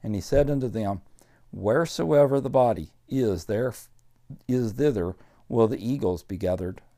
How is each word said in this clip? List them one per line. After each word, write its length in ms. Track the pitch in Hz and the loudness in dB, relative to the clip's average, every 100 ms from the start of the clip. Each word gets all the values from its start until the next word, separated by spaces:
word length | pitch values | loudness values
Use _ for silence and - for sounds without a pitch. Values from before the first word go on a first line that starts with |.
And 120 | 110 | -4
he 60 | 104 | -6
said 280 | - 143 143 | 0 2 2
unto 200 | 143 127 | 0 -4
them, 340 | 110 104 98 - _ _ _ _ | -4 -4 -6 -10 _ _ _ _
Wheresoever 880 | 101 98 123 165 - 170 151 143 139 | -6 0 0 0 -2 2 4 4 2
the 80 | 135 | 0
body 420 | 131 123 95 80 _ _ | 2 4 2 -6 _ _
is, 360 | 131 120 92 | -2 0 0
there 300 | - 104 123 - - _ _ _ _ - - | -2 -4 -2 -6 -18 _ _ _ _ -20 -2
is 240 | 127 117 | 0 0
thither 420 | 113 147 113 87 92 - _ _ | 2 0 2 -2 -6 -16 _ _
will 160 | 117 110 | 2 2
the 180 | 123 104 | 2 -4
eagles 360 | 139 101 87 | -2 -2 -2
be 160 | - 92 | -6 -6
gathered 420 | 92 90 92 90 _ | -2 -2 -4 -10 _